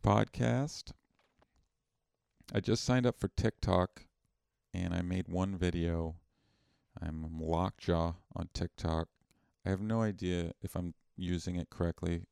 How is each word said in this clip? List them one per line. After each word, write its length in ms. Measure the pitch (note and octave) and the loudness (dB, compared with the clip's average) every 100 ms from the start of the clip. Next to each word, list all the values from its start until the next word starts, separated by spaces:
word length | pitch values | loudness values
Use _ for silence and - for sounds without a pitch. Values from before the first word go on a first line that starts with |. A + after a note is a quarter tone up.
podcast. 880 | G#2 G#2 A2 - A#2+ A#2 C#3+ - - - _ _ _ _ _ _ _ _ _ _ _ _ _ _ - | 6 4 4 0 0 0 -2 -6 -14 -18 _ _ _ _ _ _ _ _ _ _ _ _ _ _ -2
I 60 | A2+ | -2
just 240 | G#2 A2 | 2 0
signed 220 | - B2+ B2 | 4 4 4
up 140 | - | 2
for 100 | F#2+ | -4
TikTok, 760 | - A2+ - - F#2 F2+ - - _ _ _ _ _ _ | 0 0 0 2 4 4 -2 -20 _ _ _ _ _ _
and 200 | - F2+ | -4 -2
I 80 | F2 | -2
made 280 | F2+ F#2 E2+ | 0 -2 -2
one 260 | F2 F#2+ G2 | -2 -2 0
video. 600 | F2+ E2+ E2+ E2+ E2 E2 _ _ _ _ _ _ _ - | 0 2 0 0 -2 -8 _ _ _ _ _ _ _ -10
I'm 380 | D#2+ D#2+ D#2+ D#2+ | -8 -6 -8 -6
Lockjaw 720 | D#2+ E2 F#2 - - F2 E2 E2 _ - | 0 2 0 -2 0 2 2 -4 _ -10
on 140 | F2 | -8
TikTok. 540 | - F2 - E2 D#2+ E2 _ _ _ _ _ F#2+ | -4 -6 -4 -2 0 -2 _ _ _ _ _ -4
I 40 | |
have 120 | F#2+ | -2
no 200 | G#2+ A2+ | 0 0
idea 500 | A2 F#2 F#2 F2+ E2+ - | 0 0 -2 0 -2 -6
if 140 | G2 - | -8 -4
I'm 180 | F2 - _ - | -6 -8 _ -8
using 400 | F2+ F2 F#2 F2 | -2 -2 -2 -4
it 140 | D#2 | -6
correctly 540 | - E2+ - F2 E2+ F#2 | -2 -2 0 -2 -2 -6